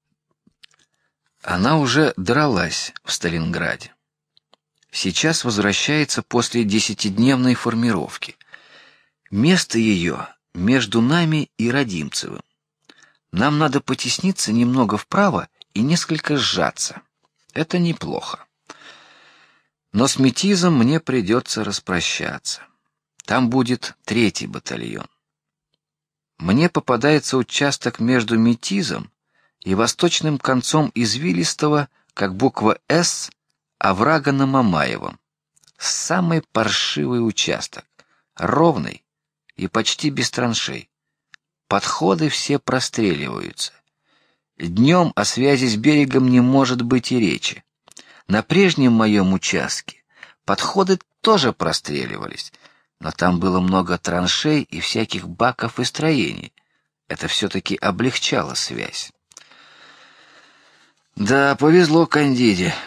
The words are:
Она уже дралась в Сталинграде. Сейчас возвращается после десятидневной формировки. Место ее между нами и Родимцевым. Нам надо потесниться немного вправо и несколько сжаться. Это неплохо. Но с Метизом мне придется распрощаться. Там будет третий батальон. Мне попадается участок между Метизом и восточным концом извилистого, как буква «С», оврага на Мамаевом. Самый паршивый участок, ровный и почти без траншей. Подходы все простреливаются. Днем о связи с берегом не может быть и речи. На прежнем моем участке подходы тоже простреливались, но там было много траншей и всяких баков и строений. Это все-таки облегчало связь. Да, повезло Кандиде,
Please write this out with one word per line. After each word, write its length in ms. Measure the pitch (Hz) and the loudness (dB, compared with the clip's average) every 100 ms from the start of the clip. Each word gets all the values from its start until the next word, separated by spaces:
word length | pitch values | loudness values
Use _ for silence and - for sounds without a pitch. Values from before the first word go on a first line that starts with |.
| _ _ _ _ _ _ - _ _ _ _ _ _ _ | _ _ _ _ _ _ -20 _ _ _ _ _ _ _
Она 360 | - 87 113 156 | -6 -2 2 2
уже 360 | 135 135 151 - | 2 2 0 0
дралась 800 | 92 131 151 98 85 - - - | 0 2 2 0 -2 -4 -8 -12
в 80 | - | -10
Сталинграде. 800 | - 85 82 82 87 85 - - _ _ _ _ _ _ _ _ _ _ | -6 -4 -4 -4 -4 -6 -6 -12 _ _ _ _ _ _ _ _ _ _
Сейчас 540 | - 95 87 156 160 | -6 -4 0 0 0
возвращается 800 | 123 104 101 98 - 151 143 - | -2 0 0 0 0 0 0 -4
после 420 | - 120 117 120 | -2 -2 0 0
десятидневной 920 | 107 107 - 104 107 98 123 131 127 | 2 0 0 -4 -4 2 2 4 2
формировки. 840 | 120 117 113 117 95 - - - - _ - _ - - _ _ _ _ | 0 -2 0 0 -2 -4 -10 -14 -16 _ -20 _ -20 -20 _ _ _ _
Место 480 | 101 143 185 - 113 | 2 4 2 0 0
ее 480 | 110 95 85 64 - _ _ | 2 2 0 -4 -10 _ _
между 460 | 87 95 131 107 113 | -4 2 2 2 0
нами 480 | 120 170 165 156 - - | 2 2 2 0 -4 -4
и 120 | 117 | -2
Родимцевым. 720 | 131 127 87 71 - - - - _ _ _ _ _ _ _ _ | 0 -2 -4 -6 -8 -10 -14 -18 _ _ _ _ _ _ _ _
Нам 260 | 85 139 147 | 0 0 2
надо 220 | 156 135 | 2 0
потесниться 720 | - 135 127 - 190 190 - | -2 -6 -4 -2 -2 -2 -2
немного 440 | 113 120 - 196 202 | 2 2 2 0 -2
вправо 520 | - 190 202 101 - _ - | -2 0 2 0 -6 _ -10
и 80 | 101 | -4
несколько 540 | 131 170 - 156 - 147 | 0 0 -2 -6 -2 -2
сжаться. 640 | - 92 58 - - - _ _ _ _ _ | 0 0 -2 -4 -10 -10 _ _ _ _ _
Это 260 | - 160 180 | -8 -2 0
неплохо. 680 | 170 156 - - - - - _ _ - - - - - _ _ _ _ _ _ _ | 0 -2 -6 -8 -8 -14 -16 _ _ -20 -20 -20 -20 -20 _ _ _ _ _ _ _
Но 160 | 101 131 | 0 2
с 100 | - | 4
Метизом 600 | 131 - 196 196 180 147 | 2 2 0 2 4 4
мне 200 | 117 156 | 4 2
придется 640 | - 131 92 120 - 117 | 0 -2 0 -2 -2 -6
распрощаться. 1000 | 101 98 - 90 - - 80 - - - - _ _ _ _ _ - | -6 -6 -4 -2 -2 -4 -6 -8 -10 -12 -14 _ _ _ _ _ -2
Там 240 | 117 123 | 0 2
будет 460 | 131 120 127 - - | 0 0 -2 -6 -14
третий 420 | - 107 107 - 50 | -4 0 0 0 -10
батальон. 600 | 69 - 58 57 52 50 _ _ _ _ _ _ _ _ _ _ _ _ _ | -10 -10 -10 -10 -12 -14 _ _ _ _ _ _ _ _ _ _ _ _ _
Мне 300 | 82 113 175 | 0 2 4
попадается 680 | 151 - 117 139 151 - 131 | 0 0 2 4 2 2 -2
участок 640 | 117 - 143 - 123 - | -2 -2 -2 -2 -6 -2
между 360 | 117 127 107 113 | 0 2 2 2
Метизом 760 | 113 117 - 196 139 62 - _ _ _ _ _ | 4 2 -2 -4 -4 -6 -10 _ _ _ _ _
и 140 | 92 | -2
восточным 640 | 95 113 - 175 - 156 143 | 2 2 2 0 0 -2 -2
концом 520 | - 131 - 156 147 | 0 -2 2 0 0
извилистого, 920 | - 117 113 170 175 160 - 151 151 139 _ _ | -2 -2 -2 -2 -2 -2 -2 0 0 -2 _ _
как 220 | - 98 | -6 -4
буква 440 | 95 131 - 107 - _ | 0 0 2 0 0 _
«С», 420 | 160 170 - - _ _ _ _ _ | 0 0 -4 -10 _ _ _ _ _
оврага 540 | 98 95 120 160 143 | 0 2 2 2 0
на 140 | 139 135 | 0 2
Мамаевом. 720 | 135 113 80 65 53 50 50 _ _ _ _ _ _ | 2 2 2 -2 -4 -10 -14 _ _ _ _ _ _
Самый 640 | - - - 185 170 165 | -6 -6 -2 0 2 0
паршивый 840 | - 113 107 - - 147 143 123 117 | 0 0 0 0 -2 -2 -2 0 0
участок, 580 | - - - - - - _ _ _ _ - | -2 -2 -4 -6 -14 -20 _ _ _ _ -6
ровный 680 | 87 135 165 131 69 - _ _ _ _ _ - | 0 4 4 2 -6 -12 _ _ _ _ _ -10
и 120 | 92 | -4
почти 420 | 113 107 - 151 | -2 -2 -2 -4
без 200 | 139 120 | -2 -4
траншей. 600 | - 123 110 - 58 - _ _ _ _ - _ _ _ | -2 -2 -2 -6 -10 -16 _ _ _ _ -20 _ _ _
Подходы 600 | 101 - - 170 180 156 | -2 -2 0 0 2 0
все 300 | - - 143 | -2 -2 -2
простреливаются. 1120 | - 127 - - 104 73 67 52 50 - - - _ _ _ _ _ _ _ _ | 0 -2 -2 0 0 0 -6 -10 -12 -10 -10 -12 _ _ _ _ _ _ _ _
Днем 540 | 87 90 131 180 165 - | -6 2 4 6 4 0
о 80 | |
связи 420 | 104 120 135 135 127 | -2 0 2 4 2
с 100 | 107 | 2
берегом 520 | 139 151 135 131 127 | 4 4 4 4 4
не 120 | 123 | 4
может 420 | 123 135 127 123 | 6 4 2 0
быть 300 | 120 127 - | 0 0 0
и 60 | 127 | 0
речи. 460 | 101 60 - - _ _ _ - - - - | 2 0 -6 -8 _ _ _ -20 -20 -20 -2
На 140 | 107 | -2
прежнем 500 | - 165 190 147 131 | 2 4 4 4 4
моем 400 | 113 110 104 92 | 4 4 4 4
участке 720 | 95 - 90 64 - - - _ _ - _ | 2 0 -4 -4 -6 -10 -20 _ _ -20 _
подходы 540 | - 196 - 196 185 185 - _ | -4 -2 0 0 2 0 -2 _
тоже 320 | 220 214 131 | 2 2 2
простреливались, 1000 | - 82 78 - 71 62 50 50 - - _ _ _ _ _ | -2 -4 -4 -6 -6 -6 -10 -12 -12 -16 _ _ _ _ _
но 100 | 78 | -10
там 280 | - 90 90 | 0 2 2
было 200 | 92 92 | 0 0
много 380 | 92 95 87 87 | 2 2 0 -4
траншей 640 | - 87 90 - 151 151 | -2 -2 -2 -2 0 -2
и 180 | - 82 | -2 -8
всяких 480 | - 113 110 92 87 | -4 -4 -4 -6 -10
баков 520 | 87 120 - 117 - | -2 -2 0 -8 -4
и 40 | |
строений. 680 | 123 - 156 143 78 50 - _ _ _ _ _ _ | -6 -2 0 0 -2 -6 -14 _ _ _ _ _ _
Это 200 | 73 78 | -8 -4
все-таки 480 | - 101 95 - - | -4 -4 -6 -6 -4
облегчало 800 | 104 90 127 - - 131 76 | -4 -2 -2 -2 -2 -2 -4
связь. 580 | - - 58 - - - _ _ - - - - - - - - _ _ - _ _ _ _ _ _ _ - | -6 -6 -8 -10 -10 -14 _ _ -20 -20 -20 -20 -20 -20 -20 -20 _ _ -20 _ _ _ _ _ _ _ -6
Да, 380 | 104 135 139 139 | 0 4 2 4
повезло 500 | 147 175 165 160 165 | 6 6 6 4 4
Кандиде, 680 | 151 143 127 120 92 90 - | 2 2 4 4 4 0 -4